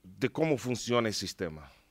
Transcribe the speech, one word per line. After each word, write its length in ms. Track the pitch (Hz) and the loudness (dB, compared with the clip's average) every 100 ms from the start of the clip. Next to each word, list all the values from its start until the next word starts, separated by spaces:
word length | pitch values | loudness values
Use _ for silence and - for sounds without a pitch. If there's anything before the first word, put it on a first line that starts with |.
de 260 | 90 95 131 | -20 -2 -2
cómo 280 | - 160 135 | 2 2 2
funciona 520 | 123 117 - 120 113 | 0 -4 2 2 2
el 60 | |
sistema 560 | 98 95 - 90 78 76 - _ | -2 -6 -4 -6 -6 -16 -20 _